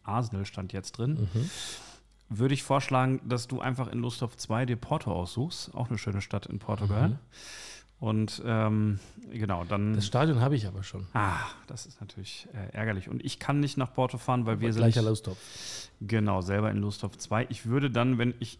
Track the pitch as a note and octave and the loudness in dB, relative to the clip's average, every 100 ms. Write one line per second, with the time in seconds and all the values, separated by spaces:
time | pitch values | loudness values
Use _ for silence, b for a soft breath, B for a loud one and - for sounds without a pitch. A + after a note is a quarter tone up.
0 | - A2+ A#2 G2 G2 - F#2+ F#2+ - - | -2 0 0 -2 -4 -6 -6 -6 -8 -2
1 | B2 D#3 F#2+ A2 E3 B B B B B | 0 0 2 0 0 B B B B B
2 | - _ - G#2+ C3 C#3 - C#3+ - C3 | -20 _ -6 0 2 2 2 2 4 4
3 | C3 C3 A#2 A#2+ A#2 B2+ C3 B2+ B2 A#2 | 4 2 0 -2 -2 -4 -2 -2 -2 -2
4 | A#2+ - A#2+ - - A2 B2+ A#2 - D#3 | -2 -2 -4 -6 -2 0 0 0 -2 -2
5 | - F2 F2 - D#3+ - - - A#2+ A2 | 0 -2 -2 -2 -2 -4 -8 -4 -2 -2
6 | - G2+ - G#2 - G#2 - G#2 G2+ G2+ | -2 -2 -2 -4 -4 -6 -4 0 2 4
7 | E3 - - B B B B B B - | 4 2 -6 B B B B B B -6
8 | A2 A2 G#2+ - A#2+ A2+ A2 G#2+ G#2+ G2+ | 0 2 0 -2 0 2 4 4 4 2
9 | B B B3 A#2 G#2 F2+ F2 G2+ G#2 G#2 | B B -10 -4 -2 -2 0 0 2 2
10 | G2+ C3 D#3+ B2+ C3 C#3+ G2+ G2 F#2+ G2 | 2 4 4 4 4 2 0 -6 -8 -8
11 | F#2+ A2+ G2+ E2 B B B - - - | -4 0 0 0 B B B -14 -14 -14
12 | G2+ - G2 - - G#2 G#2 G#2 A2 G2 | -14 -12 -12 -14 -12 -10 -8 -2 0 0
13 | - B2+ - - - C#3+ C#3+ C#3 B2+ - | -2 -6 -4 -4 0 2 2 0 -2 2
14 | B2+ A#2+ - B2+ A2+ G#2+ A2+ A2 A2+ A2+ | 0 0 0 2 2 2 2 6 6 6
15 | A2 G#2+ - F#2 B B B B B B | 4 2 -2 -10 B B B B B B
16 | G2+ A2 G#2 F#2+ F2+ G2+ G#2+ G2+ G2+ - | -2 2 4 2 2 2 2 2 0 -2
17 | G2+ - - G#2+ - A2 A2+ C3+ C#3 A#2 | -6 -8 -2 0 0 -4 0 2 2 4
18 | B2+ A#2+ A#2+ A#2+ A#2 - | 4 4 2 0 -6 -10